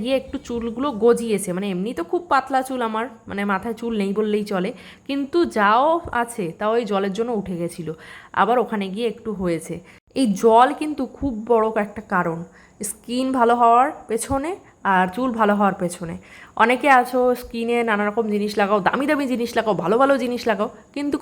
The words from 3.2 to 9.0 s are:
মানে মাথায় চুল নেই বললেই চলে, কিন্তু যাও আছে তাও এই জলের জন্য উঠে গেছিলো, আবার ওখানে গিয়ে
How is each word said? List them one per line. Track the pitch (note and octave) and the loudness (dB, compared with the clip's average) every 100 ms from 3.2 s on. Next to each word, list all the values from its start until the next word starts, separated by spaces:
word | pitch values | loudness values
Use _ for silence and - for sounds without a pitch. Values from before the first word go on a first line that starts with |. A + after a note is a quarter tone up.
| - | -10
মানে | F#3+ G3+ | -6 -2
মাথায় | F#3+ A#3+ A3 | -2 -4 -6
চুল | A#3 A3 | -4 -2
নেই | G3 G3+ | -2 -2
বললেই | G#3+ G#3 G#3 | 0 -2 -2
চলে, | G3 F#3 - - - - | -2 -4 -6 -16 -18 -6
কিন্তু | C#4 C#4 E4+ D#4+ A3 | -4 -2 0 0 2
যাও | G3+ A3+ D4 E4+ E4+ A#3+ | 4 4 4 0 -2 -4
আছে | A#3+ A#3 E3+ - | -4 -4 -6 -4
তাও | G#3 A#3 | -2 0
এই | A3 | 0
জলের | G3 G3 F#3+ | -2 -2 -2
জন্য | A#3+ A3 | -2 -4
উঠে | F#3+ F3 | -4 -4
গেছিলো, | E3+ - D#3+ D#3+ - - - - | -6 -6 -10 -10 -16 -20 -8 0
আবার | G3 B3 | 2 2
ওখানে | G3+ A3 G3 | 2 -2 -4
গিয়ে | F#3+ | -4